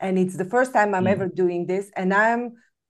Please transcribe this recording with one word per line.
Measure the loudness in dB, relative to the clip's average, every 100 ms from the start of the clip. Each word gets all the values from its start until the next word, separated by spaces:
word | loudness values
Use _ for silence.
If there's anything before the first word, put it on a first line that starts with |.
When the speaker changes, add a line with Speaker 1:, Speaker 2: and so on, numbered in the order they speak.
Speaker 1:
and | -2 0
it's | 0 -2
the | -2
first | 0 2
time | 2 2
I'm | 2
Speaker 2:
Mm. | 0
Speaker 1:
ever | 0 -2
doing | 0 0 0 -4
this, | -4 -6
and | -4 0
I'm | 2 2 0 -4 -12 _ _